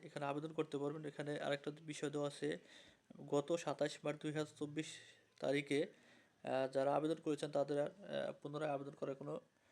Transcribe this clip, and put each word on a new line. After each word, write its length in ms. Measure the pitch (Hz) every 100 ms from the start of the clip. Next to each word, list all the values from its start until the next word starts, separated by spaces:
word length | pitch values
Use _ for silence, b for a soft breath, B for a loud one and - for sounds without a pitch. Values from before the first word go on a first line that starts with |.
এখানে 220 | 156 147 143
আবেদন 280 | 147 160
করতে 240 | 160 156 139
পারবেন। 280 | 143 156 151
এখানে 340 | 147 143 147
আরেকটা 320 | 143 143 156
বিষয় 380 | 151 156 147 147
দেওয়া 180 | 147 143
আছে, 300 | 143 147 175 B B B B - - 143
গত 280 | 147 143 170
সাতাশ 440 | 151 135 147 -
মার্চ 180 | 147 151
দুই 100 | 156
হাজার 240 | 151 151 -
চব্বিশ 260 | 147 156 156 - - - _ -
তারিখে, 440 | 143 143 147 139
আহ, 840 | 185 - - - - _ 131 131 131
যারা 240 | 135 139 143
আবেদন 200 | 156 160
করেছেন 360 | 160 147 151
তাদের 280 | 143 143 143
আর, 100 | 147
আহ, 420 | - 175 143 -
পুনরায় 400 | - 147 147 151
আবেদন 200 | 139 139
করার 240 | 147 139 135
কোনো 240 | 143 156 - _ b